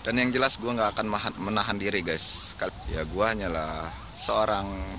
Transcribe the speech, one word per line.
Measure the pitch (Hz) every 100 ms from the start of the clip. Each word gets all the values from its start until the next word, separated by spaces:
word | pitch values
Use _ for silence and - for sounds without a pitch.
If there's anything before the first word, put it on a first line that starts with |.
Dan | - 120
yang | 127 123
jelas, | 131 -
gue | 117
nggak | 120 107
akan | 104 107
mahan-, | 104 110 -
menahan | 98 107 110 101
diri, | 98 101
guys. | 85 80 - - - -
Kal-, | 95 - 76
ya, | 80 78
gue | 90
hanyalah | 110 110 92 82 78 78 80 - - -
seorang | - 107 107 101 98
<laughs> | 95 95